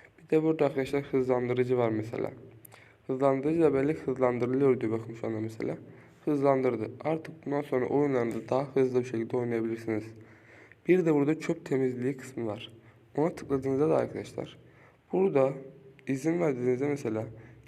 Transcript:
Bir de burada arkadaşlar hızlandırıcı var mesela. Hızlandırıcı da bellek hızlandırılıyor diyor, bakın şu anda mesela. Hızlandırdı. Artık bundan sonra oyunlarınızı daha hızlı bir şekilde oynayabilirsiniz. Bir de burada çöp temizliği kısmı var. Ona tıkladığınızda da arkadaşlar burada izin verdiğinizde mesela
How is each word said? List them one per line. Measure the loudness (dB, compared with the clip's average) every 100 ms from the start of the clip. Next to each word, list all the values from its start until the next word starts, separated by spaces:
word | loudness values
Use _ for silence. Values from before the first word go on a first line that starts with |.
| -20 _
Bir | 0
de | 2
burada | 4 2 2
arkadaşlar | 0 -2 -2
hızlandırıcı | 0 0 2 2 2 0 2 2
var | 2
mesela. | 0 -4 -4 -6 -6 -18 -20 -20 -20 -20 -14 -6
Hızlandırıcı | 0 2 2 0 2
da | 4
bellek | 4 2 -2
hızlandırılıyor | -4 0 2 2 0 4 4 4
diyor, | 0
bakın | -2 -6
şu | -8 -6
anda | -4
mesela. | -6 -6 -6 -6 -10 -20 -20 -8
Hızlandırdı. | -2 2 4 4 2 0 -4 -6
Artık | -4 -4 -4 -12 -6
bundan | -4
sonra | -2 -2 2
oyunlarınızı | 2 2 2 0 -4 -2
daha | -2 0
hızlı | 2 2 2
bir |
şekilde | 0 -2 -2 -2
oynayabilirsiniz. | -2 -2 -2 -4 -4 -4 -4 -12 -20 -20 -20 -20 -20 -4 2
Bir | 4 6
de |
burada | 4 4 0
çöp | -2 -4
temizliği | -2 0 0 0 -4 -4
kısmı | -8 -8 -6
var. | -6 -10 -18 -20 -20 _ -2
Ona | 0
tıkladığınızda | -2 -4 -2 0 2 2
da | 2
arkadaşlar | 0 -4 -10 -8 -10 -12 -20 -20 -20 _ _
burada | 0 2 4 2 0 -10 -18 -20 -12 -6
izin | -2 0 0
verdiğinizde | 0 0 0 0 0
mesela | -2 -2 -4 -6 -10 -20 -20